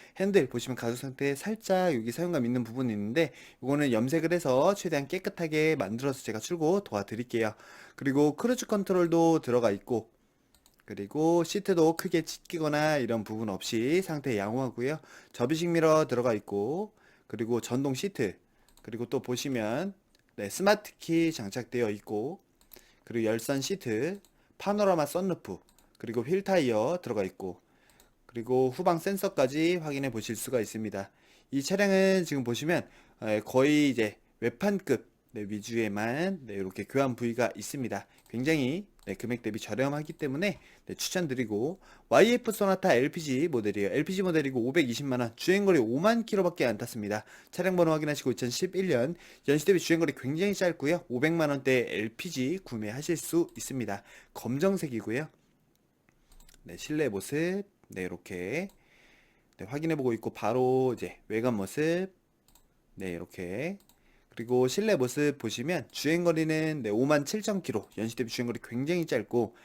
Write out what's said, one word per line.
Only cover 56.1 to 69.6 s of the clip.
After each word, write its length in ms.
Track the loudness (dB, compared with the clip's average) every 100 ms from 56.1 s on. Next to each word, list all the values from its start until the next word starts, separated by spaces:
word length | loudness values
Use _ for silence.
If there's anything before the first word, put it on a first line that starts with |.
| _ _ -20 -20 -20
네, 140 | -18 -14
실내 320 | -6 -2 0
모습, 540 | -2 -4 -2 -2 -2 -6 _ -14
네, 100 | -8
이렇게, 640 | -8 -8 -12 -8 -6 -6 -6 -12 _ _ _ _ _ _ _ -18
네, 80 | -10
확인해 320 | -6 -2 0
보고 160 | 0
있고 160 | 0 -2
바로 640 | -4 0 2 4 2 2 -2
이제 220 | -6 -10 -6
외관 280 | -2 0 0
모습, 520 | -2 -2 -2 0 -4 _ _ _ _ _ _ _ _ -12
네, 140 | -8
이렇게 680 | -8 -10 -10 -8 -6 -6 -8 _ _ _ _ _
그리고 400 | -10 0 4 4
실내 260 | 2 2 2
모습 420 | 2 2 0 0
보시면 520 | -4 -4 -4 -4 -6
주행거리는, 920 | -4 0 2 2 2 2 0 -2 -2
네, 60 | -2
오만 360 | 2 4 4 2
칠천 380 | -4 -2 -4
킬로, 260 | -2 -4 -6 -6
연식 180 | -6 -4
대비 160 | -6
주행거리 280 | -4 -4 -6
굉장히 420 | -6 -6 -2 -2 0
짧고 520 | -2 0 0 0 -4